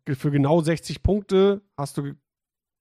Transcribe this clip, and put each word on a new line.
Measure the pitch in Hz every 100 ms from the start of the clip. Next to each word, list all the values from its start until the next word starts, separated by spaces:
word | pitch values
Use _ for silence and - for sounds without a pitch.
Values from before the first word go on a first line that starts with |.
| -
für | 139 151
genau | 143 139 170
sechzig | 156 160 - 151
Punkte | - 208 202 190 196 202 - -
hast | 139 -
du | 143 143 _ _ _ _ _ _